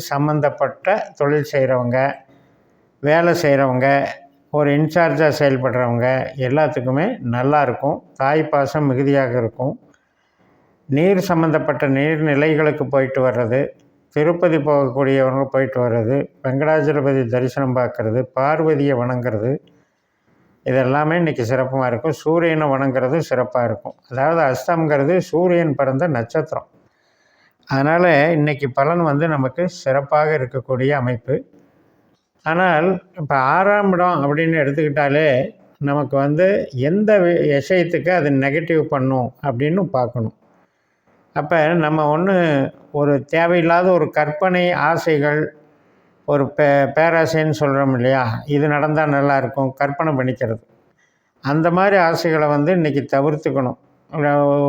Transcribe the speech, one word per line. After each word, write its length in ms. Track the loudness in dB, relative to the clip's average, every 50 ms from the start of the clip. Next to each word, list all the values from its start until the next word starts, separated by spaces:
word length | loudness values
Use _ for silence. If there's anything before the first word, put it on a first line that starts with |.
| -2 -4
சம்பந்தப்பட்ட 840 | -4 -2 -2 -2 0 0 0 -2 -2 -2 -4 -4 -4 -4 -2 -2 -2 -2 -4 -6 -6
தொழில் 340 | -4 -2 0 0 0 -2 -2
செய்றவங்க, 480 | -2 0 0 0 0 -2 -2 -2 0 0 0 -2 -2 -6 -14 _ _ _ _ _ _ _ _ _ _ _ _ _ _ _ 0
வேலை 300 | 2 2 4 4 2 2 2 2
செய்றவங்க, 440 | 2 2 2 2 2 0 2 2 2 2 2 0 -2 -6 -12 -18 -20 _ _ _ _ -2
ஒரு 160 | 0 0 2 2
இன்சார்ஜா 520 | 2 0 0 2 2 2 2 2 2 2 2 2 2
செயல்படுறவங்க 680 | 2 0 2 0 0 -2 -2 0 0 0 0 0 0 0 0 -2 -2 -6 -6 -6 -4
எல்லாத்துக்குமே 580 | -2 0 0 0 0 -2 -4 -4 -2 -2 -2 -2 -2 -4 -6 -6 -4 -4
நல்லா 240 | -2 0 2 2 2 2
இருக்கும். 360 | 0 -2 -4 -4 -4 -4 -6 -8 -14 _
தாய் 260 | -4 -2 0 0 0 0 0
பாசம் 400 | 0 0 0 0 0 0 0 0
மிகுதியாக 420 | 0 0 0 0 2 0 0 0 -2 -2
இருக்கும். 340 | -4 -4 -4 -6 -6 -6 -6 -8 _ _ _ _ _ _ _ _ _ _ _ _ _ _ _ _ _ _ _ _ _ -4
நீர் 320 | 0 2 2 2 2 2 0 0
சம்பந்தப்பட்ட 560 | 0 2 2 2 2 0 0 -2 -2 0 0 0 0
நீர்நிலைகளுக்கு 880 | 2 0 0 0 0 0 0 2 2 2 2 2 2 2 0 0 -2 -2 -2 0
போயிட்டு 260 | 0 0 0 0 0 0
வர்றது, 380 | 0 0 0 0 0 0 -2 -2 -4 -6 _ _ _ _ _ _ _ -4
திருப்பதி 420 | 0 0 0 2 2 2 2 2 0
போகக்கூடியவங்க 840 | 0 2 2 2 0 0 0 0 0 2 2 2 2 2 0 0 -2 0 0
போயிட்டு 260 | 0 -2 0 0 -2
வர்றது, 380 | 0 0 0 0 0 0 0 -2 -2 -6 _ _ -6
வெங்கடாஜலபதி 840 | -4 -2 0 0 2 2 2 2 0 0 0 0 0 0 0 0 0 0
தரிசனம் 420 | -2 -2 -2 -2 -2 -2 -2 0 0
பார்க்கறது, 440 | -2 -2 -2 -4 -4 -2 -2 -2 -4 -4 _
பார்வதியை 640 | -2 0 0 0 0 2 0 0 2 0 0 0 0
வணங்குறது, 520 | -2 -2 -4 -4 -4 -4 -4 -2 -2 -2 -4 -4 -8 _ _ _ _ _ _ _ _ _ _ _ _ _ _ _ _ _ _ _ _
இதெல்லாமே 500 | -2 0 0 0 0 0 0 0 0 0 0 0
இன்னைக்கு 240 | -2 -2 -2 -4 -2
சிறப்பா 380 | -2 -2 -2 -2 -2 -2 -2 -2
இருக்கும். 260 | -2 -2 -4 -4 -6 -4 -2
சூரியனை 460 | -2 0 2 2 0 0 0 0 0
வணங்குறது 500 | 0 0 0 -2 -2 -2 -2 0 -2 -2 -2 -2
சிறப்பா 340 | -2 -2 -2 -2 -2 -2 -2 -2
இருக்கும். 280 | -4 -6 -8 -12 -16 _ _ _
அதாவது 340 | -6 -2 0 0 2 2 0 0
அஸ்தம்ங்கிறது 640 | 0 -2 -2 -2 -2 0 0 0 0 0 2 2 0 0 -2 -2 -2
சூரியன் 440 | 0 0 2 2 2 0 0 0 -2
பிறந்த 260 | -2 -2 0 -2 -2 -2 -2
நட்சத்திரம். 540 | -2 -4 -4 -4 -4 -4 -4 -6 -10 -10 -12 _ _ _ _ _ _ _ _ _ _ _ _ _ _ _ _ _ _ _ -4
அதனால 380 | -2 0 2 2 2 2 4 4 4 4 4 2 2
இன்னைக்கு 340 | 2 0 0 -2 -2 -4 -4 -2
பலன் 280 | 0 0 0 0 0 0
வந்து 240 | 0 0 0 0 -2
நமக்கு 340 | -2 -2 -2 -4 -4 -4 -4 -4 -6
சிறப்பாக 520 | -6 -4 -2 -2 -2 0 0 0 0 2 2 0
இருக்கக்கூடிய 540 | -2 -4 -6 -8 -8 -6 -4 -4 -2 0 0 0 -2
அமைப்பு. 360 | -2 -4 -4 -6 -4 -4 -4 -4 -6 -8 _ _ _ _ _ _ _ _ _ _ _ _ _ _ _ _ _ _ -6
ஆனால் 440 | -2 0 0 2 2 2 2 2 0 -2 -2 -6 _ _ -12
இப்ப 120 | -6 -2 -2 0 0 2 2
ஆறாம் 400 | 2 2 2 2 2 2 2 2
இடம் 280 | 2 2 0 0 0 0
அப்படின்னு 340 | 0 0 0 0 0 0 0
எடுத்துக்கிட்டாலே 640 | 0 0 -2 -2 -2 -2 0 0 0 2 2 2 2 2 2 0 0 -4 -8 _ _ _ _ _
நமக்கு 340 | -4 -2 -2 -2 -2 -2 0
வந்து 300 | 0 0 0 2 2 2 2 2 0 -2 -6 -6 -4 -2 0
எந்த 220 | 0 0 2 2 4 4 4
வி-, 180 | 2 2 2 2 2 0
விஷயத்துக்கு 560 | 0 0 0 0 0 0 0 -2 -2 -2 0 0 0
அது 120 | 2 2 2 2 0
நெகட்டிவ் 400 | 0 -2 -2 -2 0 0 0 0 0 -2
பண்ணும் 380 | -2 -2 0 0 -2 -2 -4 -6 _ -6
அப்படின்னு 400 | -6 -4 -2 -2 -2 0 -2 -2 -2 -2
பார்க்கணும். 420 | -2 -4 -4 -4 -6 -6 -6 -8 _ _ _ _ _ _ _ _ _ _ _ _ _ _ _ _ _ _ _ -8
அப்ப 220 | -6 -4 0 0 2 2 2 2 2 2
நம்ம 200 | 0 0 0 0 0 0
ஒண்ணு 240 | 0 0 0 2 2 2 2 2 0 0 -2 -6 -10 -16 -8 -4
ஒரு 240 | -2 0 2 0 0 -2 -2 0
தேவையில்லாத 580 | 0 2 2 2 2 2 4 4 4 4 4 2
ஒரு 140 | 2 2 0 0 0
கற்பனை 460 | 0 0 -2 -2 0 0 2 2 2 0 0 0 0 0
ஆசைகள், 500 | 0 0 0 0 0 2 2 0 0 -2 -2 -4 -8 -14 -20 _ _ _ _ _ _ _ _ _ _ _ _ -2
ஒரு 180 | 0 0 0 0 0 2
பே-, 280 | 2 4 4 4 2 2 2 2
பேராசைன்னு 580 | 2 2 2 2 2 2 0 0 0 0 0 0 0
சொல்றோம் 340 | 0 0 2 0 0 0
இல்லையா, 260 | 2 2 2 2 2 0 -2 -4 -6 -4
இது 220 | -2 0 0 0 0 0
நடந்தா 320 | 0 0 0 0 0 0 0 0
நல்லா 220 | 0 2 2 2 0 0
இருக்கும், 300 | -2 -4 -4 -4 -4 -2 -2
கற்பனை 320 | -4 -4 -2 -2 -2 -2 -2
பண்ணிக்கிறது. 500 | 0 -2 -2 -4 -4 -4 -4 -6 -6 -10 _ _ _ _ _ _ _ _ _ _ _ _ _ _ _ -4
அந்த 220 | -2 0 0 0 2
மாதிரி 280 | 2 2 2 4 4 4 4 2
ஆசைகளை 380 | 0 0 -2 0 0 0 2 2 2
வந்து 180 | 0 2 2 2
இன்னைக்கு 320 | 0 0 0 0 -2 -2 -2 0
தவிர்த்துக்கணும். 640 | 0 0 0 -2 -2 -4 -4 -2 -2 -2 -4 -6 -8 _ _ _ _ _ _ -6 -4 -2 0 2 2 2 2 2 2 0